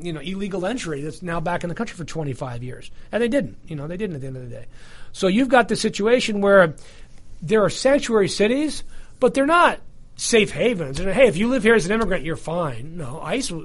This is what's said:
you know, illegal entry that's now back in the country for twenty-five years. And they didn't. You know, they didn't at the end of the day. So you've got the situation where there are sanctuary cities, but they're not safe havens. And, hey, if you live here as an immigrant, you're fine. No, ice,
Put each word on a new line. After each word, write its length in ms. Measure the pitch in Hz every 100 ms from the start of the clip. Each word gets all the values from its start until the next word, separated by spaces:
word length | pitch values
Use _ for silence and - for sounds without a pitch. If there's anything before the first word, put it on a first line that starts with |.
you 100 | 170
know, 80 | 156
illegal 460 | 151 190 208 190 185
entry 340 | 247 170 143
that's 220 | 151 147
now 180 | 180 170
back 240 | 170 175
in 60 | 175
the 40 |
country 220 | 160 226 -
for 80 |
twenty-five 580 | 147 160 143 120 131 120
years. 280 | 123 120 - - -
And 120 | 214
they 60 | 240
didn't. 280 | 277 151 - -
You 100 | 156
know, 100 | 147
they 80 | 180
didn't 200 | 214 147
at 40 |
the 60 | 135
end 100 | 131
of 60 |
the 120 | 123
day. 120 | 117 - - - - -
So 160 | - 190
you've 200 | 202 262
got 200 | 254 -
the 80 | 220
situation 680 | 220 - 208 254 240 202
where 340 | 202 196 170 - - - - - - -
there 240 | 156 220
are 60 | 190
sanctuary 580 | - 262 285 - 220 185
cities, 560 | - 214 262 302 - - - - -
but 140 | 247
they're 140 | 254 277
not 340 | 339 302 175 - - - -
safe 340 | - 226 202
havens. 500 | 147 214 196 139 139
And, 100 | 190
hey, 160 | 190 247
if 120 | 165
you 100 | 233
live 140 | 262
here 120 | 202
as 120 | 226 165
an 60 |
immigrant, 300 | 220 208 180
you're 140 | 147 156
fine. 600 | - 170 156 107 143 170
No, 200 | 139 156
ice, 280 | - 233 - 165